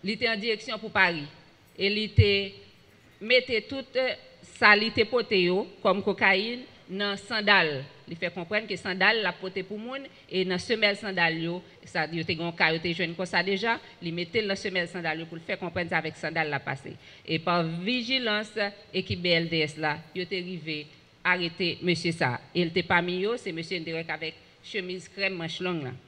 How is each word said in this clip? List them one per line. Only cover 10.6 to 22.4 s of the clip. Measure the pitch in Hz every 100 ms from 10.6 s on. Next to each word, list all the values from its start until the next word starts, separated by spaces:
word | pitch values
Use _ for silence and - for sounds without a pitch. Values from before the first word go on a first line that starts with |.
semèl | - 220 208 202
sandal | 214 190 165 165
yo, | 165 175 - - -
sa | 175
yo | 156 165
te | 160
gen | 165
yon | 170 170
ka | 165
yo | 165
te | 175
jwenn, | 170 170 170
konsa | 180 185
deja | 180 190 226 233 - -
li | 170
mete | 170 170 233
l | 208
nan | 196
semèl | 208 185 170
sandal | 175 165 160
yo |
pou | 165 165
l | -
fè | 196
konprann | 175 180 170
se | 170
avèk | 156 160
sandal | 156 160 156
l | 143
ap | -
pase, | 135 - 165 - -
e | - 160
pa | 180 175
vijilans. | 160 170 190 254 233 262 233 208 214 214 202 208 -
Ekip | 185 185 185
b | 175
l | 165 165
d | 165
s | 151 151
la, | 156 151 -
yo | 185 180
te | 190
rive | 180 180 156 151 147 - - _
arete | 180 180 170 165 175 -
mesye | 180 165 175
sa, | 165 135 120